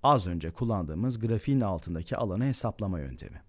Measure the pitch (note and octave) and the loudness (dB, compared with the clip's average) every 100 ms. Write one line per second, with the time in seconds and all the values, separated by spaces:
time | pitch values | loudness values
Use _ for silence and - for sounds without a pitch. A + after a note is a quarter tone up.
0 | C#3 C#3+ F2+ F2 D#2+ - A#2 G#2 D#2+ D#2+ | 8 6 4 -2 -4 -4 0 0 0 -2
1 | B2 A#2 A2 A2+ - C3+ G#2+ F2 E2+ E2 | -2 0 0 0 2 2 2 0 -4 -6
2 | E2 - A2 F#2 C3+ B2+ A#2 - G2+ F2 | -4 -2 -2 0 0 0 -2 -2 -2 -2
3 | C#2 B1 - D#2+ | -4 -10 -12 -16